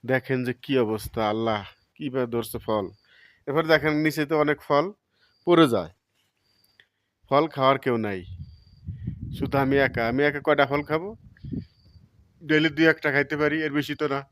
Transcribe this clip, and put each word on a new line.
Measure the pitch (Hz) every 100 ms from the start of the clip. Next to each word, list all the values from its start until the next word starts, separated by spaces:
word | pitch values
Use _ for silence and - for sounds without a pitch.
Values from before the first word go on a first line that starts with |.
| 117
দেখেন | 131 - 131 123
যে | 123
কি | - 131
অবস্থা, | 110 110 - 117 107
আল্লাহ | 110 113 107 95 _ _
কিভাবে | _ 147 131 120
ধরছে | 117 113 117 117
ফল। | 107 95 - _ _ - _ -
এবার | 143 160
দেখেন | 156 151 151
নিচে | 156 147 147
তো | 151
অনেক | 147 143 -
ফল | 147 180 - _ _ _ _ -
পড়ে | 170 147
যায়, | 110 82 _ _ _ _ _ _ _ _ _ _ _ _ _ _
ফল | 135 156
খাওয়ার | 139 131 135
কেউ | 135 117 107
নাই, | 95 92 - - - _ - - - - - - -
শুধু | 143 139
আমি | 135 139 135
একা। | - 113
আমি | 127 147
একা | 143 143
কয়টা | 143 135
ফল | 143 147
খাবো? | 156 190 233 - - - - - _ _ - _ _ _ _ 156
ডেইলি | 156 160 147
দুই | 160
একটা | 156 151
খাইতে | 139 143 147
পারি, | 151 156
এর | 156 143
বেশি | 143 147
তো | 151
না। | 139 139